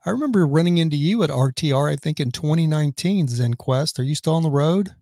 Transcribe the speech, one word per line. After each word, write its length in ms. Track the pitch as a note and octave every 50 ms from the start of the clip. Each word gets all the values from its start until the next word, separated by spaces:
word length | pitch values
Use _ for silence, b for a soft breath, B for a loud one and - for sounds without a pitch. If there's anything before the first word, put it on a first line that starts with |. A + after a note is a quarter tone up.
| _
I 40 | E3+
remember 360 | G3+ B3+ D4+ C#4+ A#3+ G3 F3
running 320 | C#3+ C#3 D#3 E3+ F3 F3 E3+
into 180 | E3 D#3+ D3
you 260 | D3 D3 E3 G#3 A#3
at 80 | G3 D3
R 220 | D3 B2+ C3 C3+
T 180 | C3 - - D3+
R, 160 | C3+ C3 D3
I 100 | D3 D3
think 220 | C#3+ - D#3 D3+ -
in 140 | D3 B2
twenty 340 | A#2+ - E3+ D3 D3+ E3+ E3
nineteen, 600 | D#3 D3+ D3+ D3+ D3 C3+ - - F3 G3+ G3+ D#3+
ZenQuest. 720 | C3 A#2+ A#2+ B2 A#2+ A#2 - - - C3 C3 D3+ D#3 - -
Are 60 | B2+
you 100 | C3+ D3+
still 220 | - - D#3+ D#3+
on 60 | E3
the 80 | E3 D#3
road? 460 | C#3 C#3+ C#3+ D#3 F3 F#3+ G3+ F#3+ - _